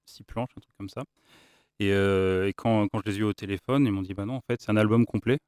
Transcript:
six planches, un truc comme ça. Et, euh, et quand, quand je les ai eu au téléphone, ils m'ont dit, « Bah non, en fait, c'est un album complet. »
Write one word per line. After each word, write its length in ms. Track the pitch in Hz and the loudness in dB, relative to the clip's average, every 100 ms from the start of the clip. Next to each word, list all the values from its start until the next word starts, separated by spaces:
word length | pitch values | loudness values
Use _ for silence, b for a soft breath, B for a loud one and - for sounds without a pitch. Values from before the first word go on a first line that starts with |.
| _ | _
six 160 | - | -20
planches, 260 | - 113 127 - | -12 -8 -8 -10
un 40 | |
truc 100 | - - | -20 -16
comme 100 | 101 | -14
ça. 140 | - - _ b b b b b - | -12 -14 _ b b b b b -4
Et, 120 | 101 | 2
euh, 560 | 98 98 95 95 92 98 | 2 4 2 2 0 0
et 60 | |
quand, 340 | - 117 110 104 | -2 0 2 2
quand 120 | 110 | -2
je 60 | 104 | -4
les 60 | 101 | -2
ai 20 | |
eu 60 | |
au 100 | 107 | -2
téléphone, 500 | 101 98 98 - 135 | -4 -6 -6 -2 0
ils 80 | 127 | 2
m'ont 80 | 98 | 0
dit, « 140 | 92 | -4
Bah 100 | 98 | -8
non, 120 | 101 131 | -8 -8
en 60 | - | -6
fait, 140 | 120 | -6
c'est 80 | - | 0
un 80 | 107 | 2
album 260 | 107 117 | 4 4
complet. » 360 | 117 107 - 139 | 2 0 -2 -2